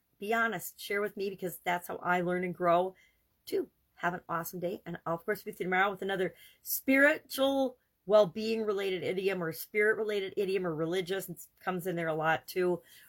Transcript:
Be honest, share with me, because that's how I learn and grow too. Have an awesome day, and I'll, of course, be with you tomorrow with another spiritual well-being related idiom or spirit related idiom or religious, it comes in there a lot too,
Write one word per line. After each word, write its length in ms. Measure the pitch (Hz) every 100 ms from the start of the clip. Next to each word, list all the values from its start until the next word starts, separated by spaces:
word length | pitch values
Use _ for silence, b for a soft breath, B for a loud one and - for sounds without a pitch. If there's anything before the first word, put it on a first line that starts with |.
| _ _
Be 140 | 202
honest, 440 | 226 226 185 - -
share 220 | - 202
with 160 | 208 208
me, 140 | 196
because 280 | 190 180 -
that's 240 | 185 175 -
how 80 | 185
I 240 | 175 180
learn 240 | 175 180
and 100 | 180
grow 400 | 170 175 170 185 b b b _ _ -
too. 240 | 392 320 _ _ -
Have 180 | 175
an 60 | 175 -
awesome 320 | 165 165 180
day, 220 | 175 220 -
and 140 | 170
I'll, 100 | -
of 100 | 165
course, 180 | - 202
be 80 | -
with 80 | -
you 80 | 180
tomorrow 240 | 185 202
with 120 | 190
another 300 | 196 196 180 B B B
spiritual 1120 | - - - 269 285 320 - - 269 269 262 - _ _ -
well-being 580 | 214 196 220 220 226
related 380 | 214 196 196 185
idiom 400 | 151 185 190 185
or 100 | 165
spirit 440 | 160 - 214 214 214
related 360 | 214 208 190 -
idiom 300 | 190 196 180
or 80 |
religious, 540 | 156 165 185 170 190 -
it 80 | 170 - _
comes 260 | - 180 180
in 80 |
there 140 | 170 165
a 60 |
lot 320 | 160 156 160 -
too, 340 | 185 180 175 B B